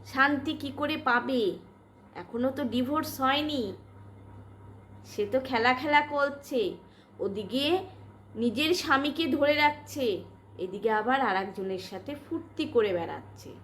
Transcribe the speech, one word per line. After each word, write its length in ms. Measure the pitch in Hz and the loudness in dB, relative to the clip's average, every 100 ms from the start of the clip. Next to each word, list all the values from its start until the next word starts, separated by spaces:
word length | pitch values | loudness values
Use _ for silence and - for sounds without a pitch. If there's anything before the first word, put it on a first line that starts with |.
| - | -6
শান্তি 460 | 370 285 285 294 | 2 4 4 -2
কি 200 | - 285 254 | -4 -8 -4
করে 200 | 294 311 | -4 0
পাবে? 600 | 269 240 262 262 202 165 - - - - - | 2 2 2 2 2 -2 -12 -20 -20 -20 -18
এখনো 360 | - 180 233 254 | -16 -8 -2 0
তো 140 | 262 | 0
ডিভোর্স 560 | 254 240 254 302 277 - | -2 0 0 0 -2 0
হয়নি, 520 | 262 285 302 285 208 - - - - - - - - - - - - - | 2 2 0 -2 -4 -8 -16 -20 -20 -20 -20 -20 -20 -20 -20 -20 -20 -20
সে 220 | - - 202 | -10 -4 0
তো 140 | 262 | 0
খেলা 340 | 262 240 240 | 2 2 4
খেলা 260 | 254 294 294 | 2 4 4
করছে, 760 | 294 285 277 285 - 269 185 175 - - - - | 4 0 0 -2 -2 0 0 -4 -16 -20 -20 -6
ওদিকে 680 | 196 196 190 247 294 370 370 - - - - | -4 -4 -2 0 2 2 -2 -14 -20 -20 -14
নিজের 400 | 220 240 214 214 | -2 0 2 2
স্বামীকে 520 | - 311 269 294 294 320 | 2 2 2 2 0 0
ধরে 280 | 285 285 | 4 4
রাখছে, 680 | 294 294 294 - 294 247 170 175 - - - | 6 4 2 -10 -2 0 -2 -6 -20 -20 -10
এদিকে 320 | 185 196 220 | -8 -2 2
আবার 300 | 214 220 269 | 2 2 2
আর 160 | 240 190 | 2 2
একজনের 420 | 196 190 190 185 | -2 -6 -4 -4
সাথে 360 | - 190 285 | -6 -10 -8
ফুর্তি 500 | 285 - 330 - - | -10 -6 -6 -6 -6
করে 280 | 302 240 208 | 2 2 4
বেড়াচ্ছে। 640 | 175 160 156 - - - - | 2 -2 -8 -12 -18 -18 -18